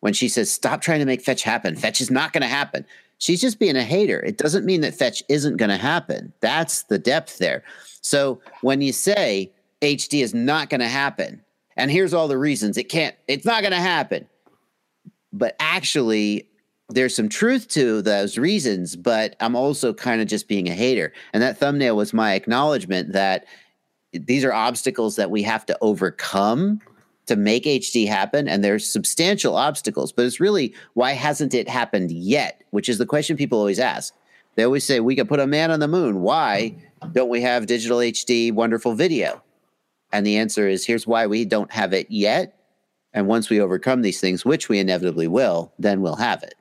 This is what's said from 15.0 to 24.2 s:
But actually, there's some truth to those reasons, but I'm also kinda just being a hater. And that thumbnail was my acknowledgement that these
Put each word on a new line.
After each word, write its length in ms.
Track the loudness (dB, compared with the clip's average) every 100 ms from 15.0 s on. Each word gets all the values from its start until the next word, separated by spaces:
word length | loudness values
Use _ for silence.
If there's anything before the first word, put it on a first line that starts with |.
| -20 _ _
But 220 | -4 -4 -2
actually, 880 | 0 0 0 0 2 2 2 -2 -6 _ _ _ _
there's 260 | 0 0
some 140 | 0 -2
truth 400 | 0 0 0 -2
to 340 | 0 2 2
those 360 | 0 0 0 -2
reasons, 580 | 0 0 0 -2 -4 -4
but 400 | -2 0 -2 -2
I'm 160 | -2
also 380 | 0 0 0 -2
kinda 320 | -2 -2 -2
just 240 | 0 -4 -2
being 200 | -2 -2
a 60 |
hater. 380 | 0 0 0 -2 -8 -6
And 80 | 0
that 140 | 0 0
thumbnail 380 | 0 2 2 2
was 160 | 0
my 220 | 0 0
acknowledgement 800 | 0 0 0 2 0 -2 -4 -2
that 320 | 0 0 0 -4 -20 _ _ _ _ _
these 320 | -14